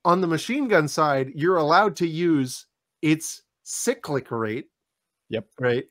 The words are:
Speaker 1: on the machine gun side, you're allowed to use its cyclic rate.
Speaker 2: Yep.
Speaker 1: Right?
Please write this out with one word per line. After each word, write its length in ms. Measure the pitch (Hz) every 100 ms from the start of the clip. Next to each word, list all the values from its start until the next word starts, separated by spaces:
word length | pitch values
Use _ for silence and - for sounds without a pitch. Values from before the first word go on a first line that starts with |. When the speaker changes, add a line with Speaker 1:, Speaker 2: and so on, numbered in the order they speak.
| 175
Speaker 1:
on 160 | 180
the 60 | 175
machine 400 | 156 - 269 262
gun 200 | 185 147
side, 440 | - 151 135 135 147
you're 220 | 165 180
allowed 380 | 151 175 208 -
to 100 | 170
use 580 | 160 175 151 127 - - _ _ _
its 420 | 156 156 - - _ _
cyclic 680 | - - - 269 - 139 -
rate. 360 | 117 110 117 - _ _ _ _ _ -
Speaker 2:
Yep. 160 | 110 - -
Speaker 1:
Right? 260 | 123 120 -